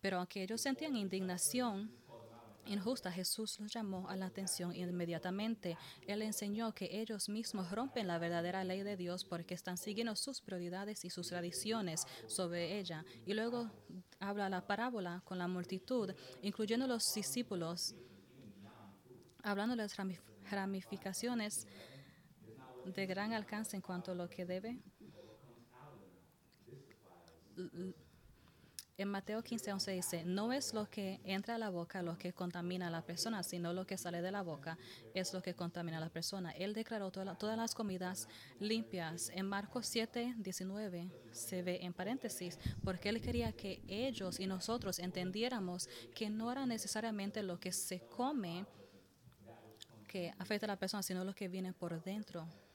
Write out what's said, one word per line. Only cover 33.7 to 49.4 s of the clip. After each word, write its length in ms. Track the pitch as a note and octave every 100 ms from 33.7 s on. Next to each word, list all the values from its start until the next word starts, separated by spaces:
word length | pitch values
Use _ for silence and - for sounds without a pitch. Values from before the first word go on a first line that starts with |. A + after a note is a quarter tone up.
lo 120 | F3+ F#3
que 120 | F#3+
sale 240 | F3+ F3
de 100 | F3+
la 100 | G3+
boca 360 | F3+ D3 D3+ E3 - - -
es 200 | - F#3
lo 80 | F#3
que 120 | F3+
contamina 440 | F3 E3+ F3 E3+ D#3+
a 20 |
la 100 | D#3+
persona". 420 | E3 E3 G3 F3
Él 220 | - F#3+
declaró 380 | G#3+ A3 A3+ F#3+
toda 140 | F#3+ F#3+
la, 100 | F#3+
todas 220 | G#3 A3
las 180 | A3+ -
comidas 540 | G#3+ F#3 F3+ F#3+ - - - -
limpias. 760 | G#3 A3+ A3 F#3 E3 D#3+ - F#3
En 120 | F#3+
Marcos 380 | G3 G3+ B3+ A3
siete 480 | A#3+ A3+ A#3+ A#3+ A#3+
diecinueve 720 | F#3+ F#3 F#3+ G3+ G#3+ F3 F3+ - -
se 320 | - - F#3
ve 160 | F3+ F3+
en 100 | F3+
paréntesis, 640 | F3 F#3 C4 A3+ - F3 - - - -
porque 240 | F#3 G3+
él 100 | A3+
quería 320 | A#3 A#3+ A#3
que 320 | G#3+ G3+ F#3 -
ellos 500 | G3 C4 A3+ F#3+ E3
y 80 | F#3+
nosotros 500 | F#3 F3 A#3 G3+ F#3
entendiéramos 880 | F3+ F#3 F3+ G3 A#3+ B3 F#3+ F3 - - - -
que 140 | G#3+
no 200 | G#3+ A3+
era 120 | B3+ C4
necesariamente 800 | A3+ - G#3+ A3+ G#3+ G3 G#3+
lo 160 | G3 F3
que 140 | F#3
se 260 | F3+ - F3+ -
come 580 | - B3 D4 F#3 E3+ G3+ - - - - - - -